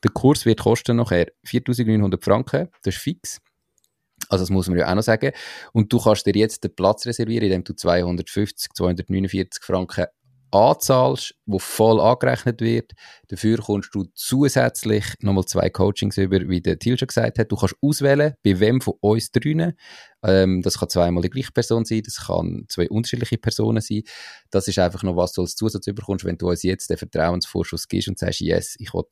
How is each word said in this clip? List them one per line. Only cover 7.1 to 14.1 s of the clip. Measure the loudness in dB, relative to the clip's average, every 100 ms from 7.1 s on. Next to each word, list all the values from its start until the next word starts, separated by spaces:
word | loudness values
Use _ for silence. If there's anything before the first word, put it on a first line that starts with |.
| -4 -2 0
indem | 0 0 -2
du |
zweihundertfünfzig, | -4 2 2 2 -2 -4 -4 -4 -4 -14
zweihundertneunundvierzig | -2 -2 -2 -2 -2 -2 -2 -4 -8
Franken | -4 -4 -4 -4 -6 _ _ _ _
anzahlst, | 4 4 4 2 4 4 0 -8 -14 -4
wo | -4
voll | -4 2 4 6
angerechnet | 4 4 2 0 -2 -2
wird. | -2 -2 -4 -16 -20 -20 _
Dafür | -2 0 0
kommst | 0 -2 -2
du | -8 -8